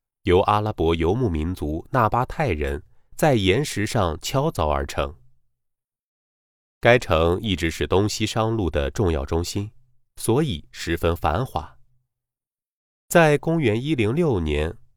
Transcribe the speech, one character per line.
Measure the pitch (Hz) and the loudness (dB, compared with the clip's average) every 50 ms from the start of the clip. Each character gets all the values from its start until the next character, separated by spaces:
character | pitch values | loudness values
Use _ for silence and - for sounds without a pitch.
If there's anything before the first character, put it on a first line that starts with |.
| _ _ _ _ _ | _ _ _ _ _
由 | - 87 92 | 4 4 4
阿 | - 104 104 107 | 6 4 2 2
拉 | 107 107 104 | 0 -2 -2
伯 | - 82 80 85 | 0 0 0 2
游 | 82 80 82 101 | 2 2 0 2
牧 | 127 131 98 | 0 0 0
民 | 80 76 78 87 92 | 0 -2 -2 -4 -4
族 | - 76 73 76 - - - | -6 -6 -6 -6 -8 -8 -4
纳 | - 131 113 | 0 0 2
巴 | 107 123 117 127 | 2 2 0 -2
泰 | - - - 156 120 | -4 -4 -4 -2 -2
人 | 85 73 73 69 71 71 - _ - - _ _ - | -2 -2 -2 -4 -4 -6 -10 _ -20 -20 _ _ -4
在 | - 160 156 131 | 0 2 2 2
岩 | 110 98 90 95 131 151 | 4 4 4 2 2 0
石 | - - 101 101 | -2 -4 -4 -4
上 | - - 117 95 82 76 - | -2 0 0 0 0 -2 -6
敲 | - - - 135 143 160 | -8 -4 -2 -2 -2 -2
凿 | - - 82 76 | -2 -2 -2 0
而 | 71 69 71 | 0 -2 -4
成。 | - - - 71 69 69 - - - _ _ _ _ _ _ _ _ _ _ _ _ _ _ _ _ _ _ _ _ _ _ _ _ _ _ _ _ _ _ | -4 -4 -6 -6 -6 -8 -16 -20 -20 _ _ _ _ _ _ _ _ _ _ _ _ _ _ _ _ _ _ _ _ _ _ _ _ _ _ _ _ _ _
该 | - 120 120 127 | 4 6 6 6
城 | - - 87 80 82 85 90 95 | 4 2 2 4 4 4 2 0
一 | 110 110 92 | 0 -2 -2
直 | - 85 82 | 0 -2 -4
是 | - - 76 | -2 -4 -2
东 | - - 95 104 | 0 2 2 2
西 | 104 - - 107 | 0 -2 -2 -4
商 | 101 - 117 110 113 113 | -4 -2 -2 -2 -2 -2
路 | 110 95 80 | -2 -2 -2
的 | - 76 69 69 | -2 -2 -2 -2
重 | - - 107 87 | -2 0 0 0
要 | 80 71 67 | 0 -2 -4
中 | - 82 82 | -4 -4 -4
心， | 87 - - 101 101 107 - - - _ _ _ _ _ _ - | -4 -4 -6 -8 -8 -8 -12 -20 -20 _ _ _ _ _ _ -8
所 | - - 110 139 | -2 0 0 0
以 | 170 139 87 71 - - | 0 -2 -4 -8 -10 -16
十 | - - - - 82 - | -16 -12 -6 -6 -4 0
分 | - 85 82 | 0 0 0
繁 | - - 78 78 98 131 | 0 -2 -2 -2 -2 -4
华。 | - - 80 73 - - - - _ _ _ _ _ _ _ _ _ _ _ _ _ _ _ _ _ _ _ _ _ _ _ _ _ | -4 -6 -10 -10 -10 -18 -20 -20 _ _ _ _ _ _ _ _ _ _ _ _ _ _ _ _ _ _ _ _ _ _ _ _ _
在 | - 170 165 151 147 143 | 4 4 6 6 4 2
公 | - 165 165 170 | 0 -2 0 2
元 | 147 107 104 117 | 2 2 0 0
一 | 131 151 160 | -2 -2 -2
零 | 120 104 104 123 | 0 0 0 0
六 | 165 175 151 117 90 | 0 0 0 0 0
年 | 80 76 73 73 76 82 - - - _ _ | 0 0 0 0 -2 -4 -6 -10 -18 _ _